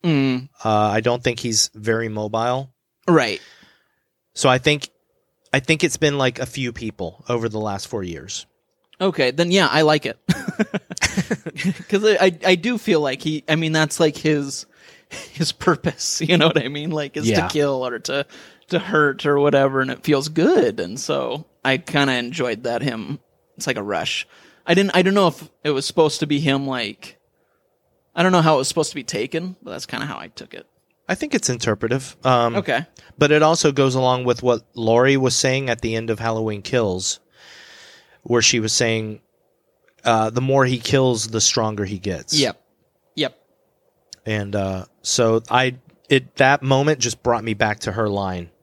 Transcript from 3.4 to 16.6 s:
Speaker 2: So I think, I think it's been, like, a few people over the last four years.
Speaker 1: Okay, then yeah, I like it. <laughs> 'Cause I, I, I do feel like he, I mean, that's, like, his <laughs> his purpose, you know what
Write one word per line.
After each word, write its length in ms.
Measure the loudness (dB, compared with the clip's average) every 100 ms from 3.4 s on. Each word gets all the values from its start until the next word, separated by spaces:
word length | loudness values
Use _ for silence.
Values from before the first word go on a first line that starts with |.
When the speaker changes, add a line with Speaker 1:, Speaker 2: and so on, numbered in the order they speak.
| -10 -20 _ _ _ _ _ _ _ 0
Speaker 2:
So 120 | 2
I 120 | 4
think, 300 | 2 0 -4 _ _ _ _ _ _
I 80 | -2
think 240 | 2 2
it's 140 | 2 2
been, 220 | 0 2
like, 180 | 0 0
a 80 | -8
few 260 | -6 -6
people 540 | -6 -10 -8 -10 -10 -6
over 220 | -4 -2
the 100 | -4
last 280 | -6 -6 -8
four 160 | -8
years. 420 | -8 -10 -12 -14 -14 _ _ _ _ _
Speaker 1:
Okay, 300 | -2 2 0
then 180 | 2 2
yeah, 180 | 4 4
I 100 | 4
like 240 | 4 4 0
it. 140 | -8
<laughs> 60 | -4 -2 -4 -4 -4 -4 _ -6 -4 -4 -4 -6 -8 -6 -4 -4 -4
'Cause 160 | 0 2
I, 120 | 4 2
I, 140 | 2 0
I 100 | 2
do 220 | 0 -2
feel 240 | 0 2
like 200 | 2 -2
he, 200 | -4 -4 -2
I 60 | 0
mean, 160 | 2
that's, 280 | 0 0 2
like, 160 | 0 2
his 500 | 0 0 -2 -10 -16 _ -20 -20 _
<laughs> 220 | -18 -16
his 180 | -6 -6
purpose, 680 | 0 0 0 -2 -4 -6 -4
you 160 | 0 4
know 100 | 4
what 100 | 2